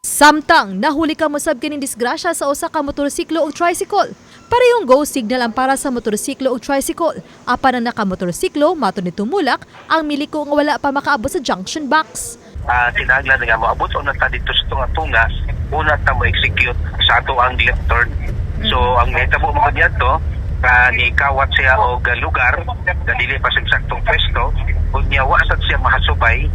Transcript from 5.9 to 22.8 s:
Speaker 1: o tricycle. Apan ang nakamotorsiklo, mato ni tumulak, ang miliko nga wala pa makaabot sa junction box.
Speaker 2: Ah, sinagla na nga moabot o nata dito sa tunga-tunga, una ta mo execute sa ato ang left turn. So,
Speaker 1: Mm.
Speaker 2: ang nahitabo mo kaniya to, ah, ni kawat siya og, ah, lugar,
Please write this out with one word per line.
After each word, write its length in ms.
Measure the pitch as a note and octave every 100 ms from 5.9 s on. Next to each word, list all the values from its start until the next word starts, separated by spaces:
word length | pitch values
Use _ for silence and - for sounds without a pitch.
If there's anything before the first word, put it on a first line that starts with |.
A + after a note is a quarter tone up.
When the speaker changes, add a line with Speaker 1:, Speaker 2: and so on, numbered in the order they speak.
| A#3+ A3+ G#3+ - C4+ C4
Speaker 1:
o 60 | B3+
tricycle. 580 | - C#4 C4+ - D#4+ - - -
Apan 360 | - A#3+ C4+ B3
ang 100 | A#3
nakamotorsiklo, 880 | A#3 G3 F#3 F3+ E3 F#4 D4+ D4 E4+
mato 220 | G#3 G#3
ni 100 | F3+
tumulak, 540 | E3+ G#3 G4 C4+ D#4 - - -
ang 180 | D#4+
miliko 380 | D4+ D4 D4 D4+
nga 100 | D4
wala 200 | D4 D4
pa 160 | B3 C#4+
makaabot 360 | C#4 C#4+ C#4+ C4+
sa 140 | F4
junction 460 | C4 F#3+ F#3 E4 C#4
box. 500 | D#4 - - - - - -
Speaker 2:
Ah, 240 | - B2 A#2+
sinagla 460 | B2+ B2+ C3 C3+
na 80 | C3+
nga 120 | A#2+ A2+
moabot 320 | A2+ A#2 F3+
o 100 | -
nata 300 | - C3 C3
dito 220 | C3 -
sa 100 | - -
tunga-tunga, 560 | C#3 B2+ - D#3 A2+ A2+ - - - -
una 280 | C#3+ D#3 C#3+
ta 140 | -
mo 100 | C3+
execute 540 | - - - - B2+ A#2+ - -
sa 160 | A2 A#2
ato 140 | -
ang 220 | C3 B2+ B2
left 240 | B2 B2
turn. 220 | - A#2 A#2+ - - - - -
So, 140 | - B2+
Speaker 1:
Mm. 220 | B2 B2
Speaker 2:
ang 80 | A#2
nahitabo 380 | A#2+ B2+ - -
mo 100 | F#3+
kaniya 260 | F3+ - E3+ -
to, 140 | B2 D#3 - - - -
ah, 260 | B2+ B2 B2
ni 220 | B2 B2
kawat 380 | - C#3 C3+ C3+
siya 240 | - C3
og, 240 | C3 B2+ B2
ah, 140 | B2 A#2+
lugar, 380 | C#3+ D3 B2 C3 B2 A#2+